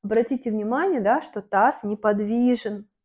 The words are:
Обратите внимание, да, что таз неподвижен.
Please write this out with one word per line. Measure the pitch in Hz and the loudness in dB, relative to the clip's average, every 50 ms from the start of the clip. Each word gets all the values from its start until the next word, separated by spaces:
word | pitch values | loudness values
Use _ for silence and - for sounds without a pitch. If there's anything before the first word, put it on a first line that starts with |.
| - | -4
Обратите | 202 220 226 233 233 277 254 - 240 | 0 0 0 2 0 -2 -4 -2 -4
внимание, | 214 214 208 214 240 277 349 392 359 254 | -4 -4 -2 -2 -2 0 0 0 0 0
да, | 196 202 240 311 | 2 2 2 0
что | 302 - - 220 | 0 -6 -12 -12
таз | 196 _ - 190 208 254 262 - - | -10 _ 2 4 4 4 2 0 -6
неподвижен. | 202 208 214 - 214 208 202 214 208 226 240 247 247 247 233 - 208 208 202 202 _ _ _ | -6 -6 0 0 0 0 0 0 -2 0 2 4 2 2 2 -2 -8 -8 -10 -12 _ _ _